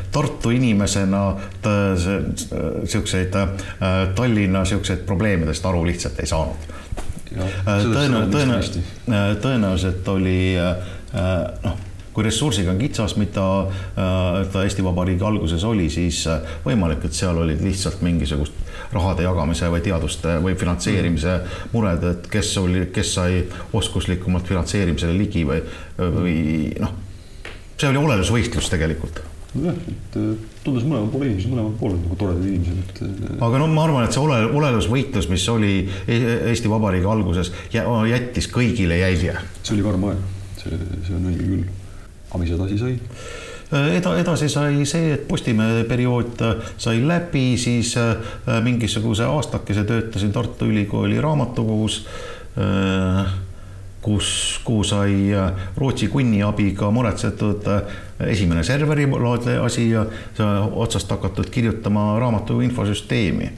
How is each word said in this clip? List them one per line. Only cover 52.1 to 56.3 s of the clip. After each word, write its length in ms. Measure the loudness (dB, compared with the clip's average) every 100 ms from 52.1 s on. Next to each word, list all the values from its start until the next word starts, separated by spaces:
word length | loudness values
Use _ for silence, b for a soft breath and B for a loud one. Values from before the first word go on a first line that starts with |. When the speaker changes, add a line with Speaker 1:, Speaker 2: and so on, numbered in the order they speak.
| B B B B -2
Speaker 1:
äh, 680 | 0 2 2 2 2 2 2 -2 B B B B B -6
kus, 580 | -2 0 0 -2 -4 -4
kuhu 180 | 0 0
sai, 460 | 2 2 2 2 2
äh, 200 | 2 2 0 B -2
Rootsi 320 | 0 0 0
kunni 340 | 2 4